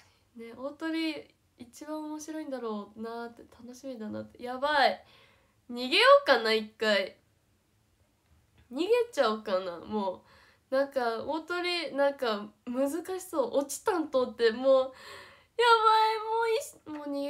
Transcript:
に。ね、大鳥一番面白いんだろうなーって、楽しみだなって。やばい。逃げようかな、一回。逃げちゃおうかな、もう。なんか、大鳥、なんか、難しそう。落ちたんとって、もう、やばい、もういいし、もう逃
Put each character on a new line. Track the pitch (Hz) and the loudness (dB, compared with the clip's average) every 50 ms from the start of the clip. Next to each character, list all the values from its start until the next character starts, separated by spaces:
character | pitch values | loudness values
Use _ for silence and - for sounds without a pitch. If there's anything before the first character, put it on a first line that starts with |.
| - _ _ _ _ _ _ 240 | -20 _ _ _ _ _ _ -18
に。 | 226 | -18
ね、 | 233 233 | -18 -16
大 | 240 254 285 | -10 -10 -10
鳥 | 294 - 320 320 320 320 320 311 302 285 - - _ _ _ _ _ _ | -10 -6 -6 -4 -2 -2 -2 -2 -4 -6 -10 -14 _ _ _ _ _ _
一 | 247 240 - - 294 | -20 -20 -18 -16 -12
番 | 294 311 311 302 | -10 -8 -8 -8
面 | 302 302 311 | -8 -10 -10
白 | 302 - 311 311 | -10 -10 -10 -10
い | 311 | -8
ん | 285 | -8
だ | 262 254 | -8 -8
ろ | 233 226 214 208 202 208 - | -6 -6 -6 -6 -8 -12 -12
う | 226 | -12
な | 220 226 233 233 233 | -10 -10 -8 -10 -10
ー | 233 | -12
っ | 233 | -14
て、 | - - - - - | -18 -20 -20 -20 -20
楽 | 233 240 247 | -20 -20 -20
し | 254 - | -14 -12
み | 269 262 226 | -12 -12 -10
だ | 214 214 | -10 -10
な | 214 214 | -10 -10
っ | 214 214 | -12 -12
て。 | - - | -16 -14
や | 247 240 254 254 | -12 -10 -8 -4
ば | 269 294 302 285 254 220 | -2 2 4 4 4 4
い。 | - - - - - - - _ _ _ _ _ _ _ _ _ | 2 0 -8 -20 -20 -20 -20 _ _ _ _ _ _ _ _ _
逃 | 240 240 247 254 | -10 -8 -4 0
げ | 294 381 | 4 6
よ | 453 539 571 571 571 | 8 8 8 8 8
う | |
か | 302 269 233 | 4 2 4
な、 | 226 220 220 | 4 2 0
一 | 220 214 214 | 0 0 -4
回。 | - _ 220 220 208 196 196 - - _ _ _ _ _ _ _ _ _ _ _ _ _ _ _ _ _ _ _ _ _ _ _ _ _ _ _ _ _ - _ | -8 _ 0 2 2 2 0 -2 -8 _ _ _ _ _ _ _ _ _ _ _ _ _ _ _ _ _ _ _ _ _ _ _ _ _ _ _ _ _ -20 _
逃 | 240 269 | -6 -6
げ | 339 392 466 494 466 480 | 0 2 2 2 2 0
ち | - - | 0 0
ゃ | 262 220 | 2 2
お | 214 | 2
う | 220 214 | -2 -2
か | 220 190 185 | -2 -2 -2
な、 | 190 180 170 165 | -2 -4 -8 -10
も | - - 214 214 196 190 180 - - _ _ - _ _ _ _ _ _ | -10 -6 -4 -4 -2 -4 -6 -8 -14 _ _ -20 _ _ _ _ _ _
う。 | 262 | 0
な | 262 277 | 0 0
ん | 277 | 0
か、 | - 269 247 233 226 220 220 | -2 -2 -2 -2 -2 -2 -4
大 | 240 294 320 | -4 -4 -6
鳥、 | 311 - 349 349 349 359 349 349 320 269 - | -4 -4 -4 -4 -2 -2 -2 -2 -4 -4 -2
な | 269 285 285 | 0 0 0
ん | 277 277 | 0 0
か、 | 262 233 214 202 208 214 - _ _ | -2 -2 -2 -4 -6 -10 -16 _ _
難 | - 240 254 269 277 | -8 -2 -2 -2 -2
し | 285 349 349 - 381 370 | -2 -4 -6 -6 -8 -8
そ | 359 - - 311 247 | -8 -6 -2 -2 -2
う。 | - - 269 | 0 0 -2
落 | 285 285 - - | -2 -2 -8 -4
ち | - | -2
た | - 392 349 | -2 0 0
ん | 311 302 | -2 0
と | - 262 247 | 0 0 -2
っ | 247 214 | -2 -2
て、 | - 233 226 | 0 2 2
も | 220 247 262 | 2 2 4
う、 | |
や | |
ば | 269 269 262 | 4 6 6
い、 | 262 269 | 4 0
も | - - - - - - - - - _ _ _ _ - 466 480 466 453 427 440 440 440 440 440 440 440 427 440 440 453 453 | -4 -12 -20 -20 -18 -20 -20 -20 -20 _ _ _ _ 2 6 6 6 8 8 6 6 6 4 4 2 -2 -2 -2 0 0 2
う | 453 | 2
い | 453 523 | 0 -2
い | 571 | -2
し、 | - - - _ - 302 294 | -6 -12 -18 _ -14 -12 -10
も | 294 | -8
う | 285 285 | -6 -4
逃 | 277 285 | -4 -4